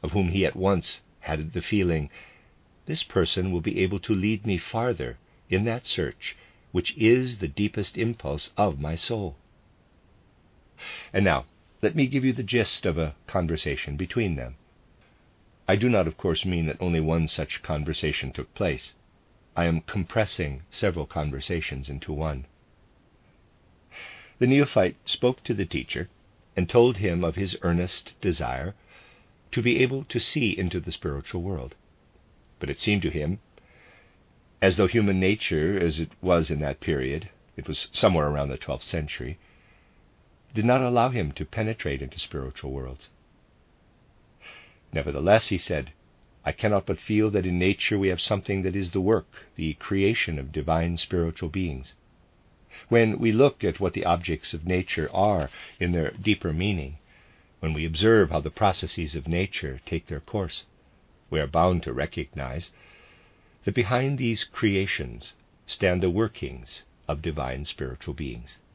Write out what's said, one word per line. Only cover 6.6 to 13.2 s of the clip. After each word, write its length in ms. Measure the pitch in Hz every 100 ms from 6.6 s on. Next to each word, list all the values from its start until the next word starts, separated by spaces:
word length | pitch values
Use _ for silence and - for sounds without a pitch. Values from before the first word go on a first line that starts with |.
| _
which 200 | - 117 -
is 400 | 110 123 127 113
the 100 | 92
deepest 500 | 71 104 - 98 -
impulse 540 | 113 117 - 73 - -
of 240 | 101 71
my 140 | 73 82
soul." 420 | - 113 95 69 _ _ _ _ _ _ _ _ _ _ _ _ _ _ - - -
And 100 | 95
now, 220 | 98 71 65 _ _ _
let 140 | 107 156
me 100 | 131
give 200 | 135 131
you 80 |
the 100 | 127
gist 420 | 107 120 104 - 101
of 120 | 80
a 180 | 78 71